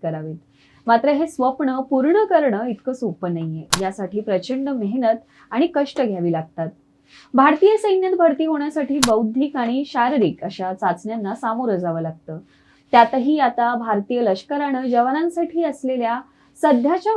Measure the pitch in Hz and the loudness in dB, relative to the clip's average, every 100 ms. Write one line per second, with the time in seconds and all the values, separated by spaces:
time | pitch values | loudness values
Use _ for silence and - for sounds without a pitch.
0 | 165 156 156 160 - _ _ _ - 233 | -8 -6 -8 -12 -16 _ _ _ 2 2
1 | 285 285 320 - 254 262 277 262 269 262 | 4 2 0 0 -2 0 -2 -2 0 2
2 | 277 403 403 339 285 202 247 208 - 254 | 4 4 4 2 2 0 -2 -6 -6 -6
3 | 220 170 180 170 165 160 156 - 190 202 | -6 -4 -4 -4 -4 -8 -6 -4 -4 -6
4 | 185 208 214 185 185 262 277 262 202 247 | -8 -6 -2 -2 -2 -6 -4 -4 -4 0
5 | 233 233 - _ - 226 339 285 277 - | 0 0 -6 _ -6 0 0 0 -2 0
6 | 220 190 175 165 160 - 165 - _ _ | -2 0 0 0 -4 -8 -8 -10 _ _
7 | _ - - 254 277 311 381 427 427 381 | _ -20 -2 4 4 6 6 4 2 2
8 | 370 370 330 269 320 302 294 302 254 277 | 2 2 2 2 0 -2 -2 -4 -2 0
9 | 240 220 220 240 285 285 233 254 285 254 | 2 2 2 0 -2 -2 -2 -2 -2 -2
10 | 240 294 180 - 180 196 185 185 196 175 | 0 2 0 0 -8 -6 -6 -2 -2 -2
11 | 208 226 196 226 226 226 247 185 175 165 | -6 -8 -6 -6 -4 -4 -2 -2 -2 -4
12 | 165 160 - 160 - _ _ _ _ 240 | -6 -8 -14 -14 -16 _ _ _ _ 4
13 | 233 262 254 302 247 240 233 233 226 208 | 4 2 0 2 0 0 0 -2 -2 -2
14 | 202 247 226 190 - 285 285 262 262 240 | -2 -2 0 -2 -2 -4 -2 -4 0 2
15 | 247 294 339 339 339 330 330 277 262 254 | 2 0 -2 -2 -4 -2 -4 -4 -4 -2
16 | 233 240 - _ _ - - 247 269 359 | -2 -4 -8 _ _ -2 2 4 2 0
17 | 415 | 0